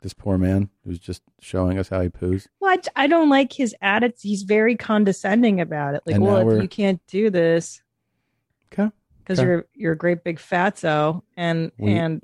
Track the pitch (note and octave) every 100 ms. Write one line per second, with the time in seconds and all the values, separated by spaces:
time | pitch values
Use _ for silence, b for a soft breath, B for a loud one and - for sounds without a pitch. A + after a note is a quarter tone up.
0 | F#2+ - G2+ F#2 F#2 F#2+ G2+ _ G#2 F2+
1 | - F2+ _ _ - F#2 F2+ F#2+ F#2 F#2
2 | F2+ - F2+ F#2+ - - G4 F#4 - C#4
3 | C#4 E4+ D4+ C#4 C4+ - A#3 - G3 G#3+
4 | A#3+ - G3+ G3+ G3 G#3+ A3 A#3 - G#3+
5 | G3 F#3 G3 A3 A#3+ F#3 E3 D3+ C#3+ C#3+
6 | - G#2 G3+ G3+ A2 A2 F#3+ - G3 F3+
7 | _ F#3+ A3 F3+ E3 E3 - - _ _
8 | _ _ _ _ _ _ _ - G#3+ -
9 | _ _ - F3+ F#3 E3+ - - E3 D#3
10 | E3+ E3+ F3 E3 - F3+ G3 - E3 D3+
11 | D3+ E3+ - - E3+ E3 E3 - G#2 E3
12 | E3 D#3+